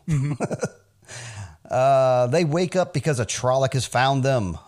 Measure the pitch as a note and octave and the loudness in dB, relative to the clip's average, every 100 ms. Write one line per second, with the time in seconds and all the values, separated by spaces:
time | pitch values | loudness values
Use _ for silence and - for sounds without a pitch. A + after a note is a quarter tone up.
0 | - D3+ C#3+ C3+ - C3+ - - _ _ | -4 -2 -2 -4 -4 -4 -8 -10 _ _
1 | - - A#2+ G#2 G2+ - - B2+ C3+ C3+ | -20 -18 -16 -14 -16 -18 -6 0 2 4
2 | C3 B2+ B2 D#3 E3 E3 F3+ F#3 F3 - | 4 4 2 2 2 0 0 0 -2 -2
3 | D#3+ B2 G#2+ - B2 C3 C3+ C3 - A#2+ | -2 -2 -2 -2 0 2 2 0 -2 0
4 | C3+ C#3 C3 C3 F#2+ D#2 | 2 2 2 0 -2 -6